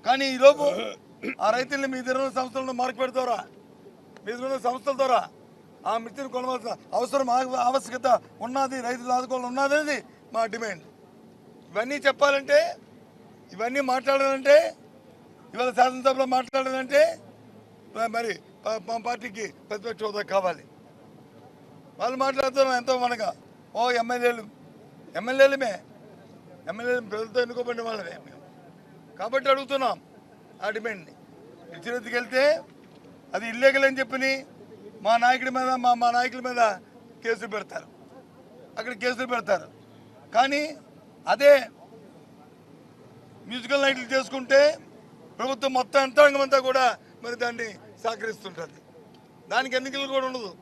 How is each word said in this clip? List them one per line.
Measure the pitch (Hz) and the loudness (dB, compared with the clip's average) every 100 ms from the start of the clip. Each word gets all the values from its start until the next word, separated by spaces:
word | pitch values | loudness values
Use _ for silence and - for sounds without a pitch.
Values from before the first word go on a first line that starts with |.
కానీ | 214 269 269 | 0 0 0
ఈలోపు | 262 269 294 285 277 - - - - 247 - | 8 8 8 0 -2 -6 -10 -20 -12 -10 0
ఆ | 202 | 0
రైతుల్ని | 240 262 277 269 | 0 -2 -4 -4
మీ | 254 | -4
దగ్గర | 247 262 | -4 -2
ఉన్న | 269 262 | -2 -4
సంస్థలను | 254 262 262 247 | -6 -6 -6 -4
మార్పు | 254 254 | -4 -2
పెడతారా, | 254 254 247 214 - - - - - - - - | -4 -2 -2 -4 -6 -20 -20 -20 -20 -20 -20 -16
మీ | 202 | -12
దగ్గర | 240 262 | -8 -6
ఉన్న | 269 240 | -2 -2
సంస్థల | 254 285 262 | -2 -4 0
ద్వారా | 262 226 165 - - - - - 175 | 2 2 0 -16 -20 -20 -20 -10 -4
ఆ | 226 | -4
మిర్చిని | 226 208 269 | -6 -12 -8
కొనవలసిన | 247 254 254 220 190 - 208 | -6 -4 -6 -6 -12 -4 -4
అవసరం, | 233 277 254 247 | 0 0 2 0
ఆ-, | 262 254 247 | 0 0 0
ఆవశ్యకత | 262 226 247 254 226 - - | 0 -4 -2 2 2 0 -12
ఉన్నది, | 226 262 269 262 240 | -4 -2 -2 -2 -4
రైతులు | 247 247 247 | -6 -2 -2
ఆదుకోవాలి | 254 254 247 | 0 -6 -4
ఉన్నది | 254 277 294 | 0 2 2
అనేది | 302 262 - - - | 0 -4 -6 -20 -8
మా | 226 226 | -4 -2
డిమాండ్. | 226 220 170 - - - - - - - - - | -4 -8 -8 -14 -20 -20 -20 -20 -20 -20 -20 -8
ఇవన్నీ | 190 240 285 277 | -6 -4 0 0
చెప్పాలంటే, | - 285 277 269 285 339 - - - - - - - - | 4 2 2 4 2 2 -6 -18 -20 -20 -20 -20 -20 -20
ఇవన్నీ | 180 233 269 269 | -6 -4 -2 0
మాట్లాడాలంటే, | 254 262 269 269 269 269 294 349 - - - - - - - - | 0 0 2 0 0 6 6 6 -6 -20 -20 -20 -20 -20 -20 -14
ఇవాళ | 208 254 220 | -4 -2 2
శాసనసభలో | 254 254 262 262 262 254 | 2 4 0 0 0 -2
మాట్లాడాలంటే | 247 262 262 262 262 285 330 330 - - - - - - - | -2 -4 -2 -6 0 2 2 0 -16 -20 -20 -20 -20 -20 -16
మ-, | 220 226 | -6 -4
మరి | 226 233 175 - - | -4 -4 -8 -12 -12
ప-, | 208 220 185 | -8 -8 -6
మా | 226 - | -8 -6
పార్టీకి | 240 233 202 196 - - | -8 -10 -10 -12 -12 -14
ప్రతిపక్ష | 208 226 220 214 | -10 -10 -8 -6
హోదా | 202 202 | -6 -2
కావాలి. | 196 180 160 - - - - - - - 113 - - - - - - | -2 -2 -6 -14 -20 -20 -20 -20 -20 -20 -20 -20 -20 -20 -20 -20 -8
వాళ్ళు | 240 262 | -6 -2
మాట్లాడుతున్నాం | 269 269 269 269 262 247 | -2 0 -2 2 2 0
ఎంతో | 240 254 | -2 -2
మనగా, | 247 233 202 - - - - 202 | -2 -2 -6 -8 -20 -20 -12 -4
ఓ | 247 240 | 0 0
ఎమ్మెల్యేలు, | 226 247 240 240 214 - - - - - - 170 | -2 0 0 0 -10 -20 -20 -20 -20 -20 -10 -6
ఎమ్మెల్యేలమే, | 226 262 277 277 247 180 - - - - - - - - - | -4 6 6 6 -4 -6 -14 -20 -20 -20 -20 -20 -20 -16 -12
ఎమ్మెల్యేలు | 202 247 247 214 | -8 -4 -4 -4
ప్రజలతో | 214 220 247 | -8 -4 -2
ఎన్నుకోబడిన | 240 247 240 233 226 | -2 -4 -6 -6 -6
వాళ్ళమే | 214 170 165 | -8 -10 -14
మేము. | - - - - - - - - - - | -18 -20 -20 -20 -20 -20 -20 -20 -20 -10
కాబట్టి | 214 269 269 | -4 0 2
అడుగుతున్నాం | 269 269 277 247 180 - - - - - - | 0 0 -2 0 -2 -10 -20 -20 -20 -20 -8
ఆ | 196 | -6
డిమాండ్ని. | 214 226 202 151 - - - - - - | -6 -8 -10 -16 -20 -20 -20 -20 -20 -20
మిర్చి | - 233 | -14 -8
రైతుకి | 247 220 240 | -8 -4 -6
వెళ్తే | 240 262 285 330 - - - - - - - | -2 0 2 0 -6 -20 -20 -20 -20 -20 -10
అది | 190 226 | -8 -6
ఇల్లీగల్ | 233 269 269 269 | 2 4 4 2
అని | 262 | 0
చెప్పని | 240 262 269 269 - - - - - - | -4 -2 -2 -4 -8 -20 -20 -20 -20 -4
మా | 202 233 | 2 4
నాయకుడి | 240 254 262 | 4 2 0
మీద, | 254 254 254 | -2 -2 0
మా, | 247 240 | 2 2
మా | 240 | 2
నాయకుల | 240 254 254 247 | 2 -2 -4 -6
మీద | 240 226 185 - - - - | 2 2 0 -12 -20 -20 -10
కేసులు | - 226 208 | -6 -4 -4
పెడతారు, | 208 185 165 - - - - - - - - - - | -8 -8 -12 -14 -20 -20 -20 -20 -20 -20 -20 -14 -10
అక్కడ | 226 226 | -10 -4
కేసులు | 247 240 254 | -4 -4 -4
పెడతారు. | 240 185 185 - - - - - - - | -4 0 -2 -2 -20 -20 -20 -20 -20 -2
కానీ | 220 269 285 302 294 - - - - 160 | 0 2 0 -4 -8 -20 -20 -20 -12 -2
అదే | 220 285 277 226 - - - - - - - - - - - - - - - - - - | 6 8 8 4 -14 -20 -20 -20 -20 -20 -20 -20 -20 -20 -20 -20 -20 -20 -20 -20 -20 -14
మ్యూజికల్ | 247 233 277 | -12 -2 2
నైట్లు | 277 262 233 | 2 0 0
చేసుకుంటే | 269 262 269 254 277 294 330 - - - - - - | -2 -2 -8 4 6 6 2 -14 -20 -20 -20 -20 -8
ప్రభుత్వం | 254 269 269 254 | -6 -2 0 0
మొత్తం | 247 277 | 2 2
యంత్రాంగం | 262 247 294 277 | 4 8 8 8
అంతా | 269 269 262 | 4 4 4
కూడా | 262 247 196 - - | 4 4 2 -14 -16
మరి | 233 240 | -12 -4
దాన్ని | 240 233 226 190 - - | -4 -4 -10 -12 -20 -8
సహకరిస్తుంటుంది, | 226 226 220 202 190 170 160 143 - - - - - - - | -6 -4 -8 -8 -14 -12 -14 -16 -20 -20 -20 -20 -20 -20 -2
దానికి | 214 262 254 | -2 0 -4
ఎన్నికలు | 262 277 269 | -4 -6 -2
కూడా | 269 262 | -2 -2
ఉండదు. | 254 202 147 | -6 -10 -14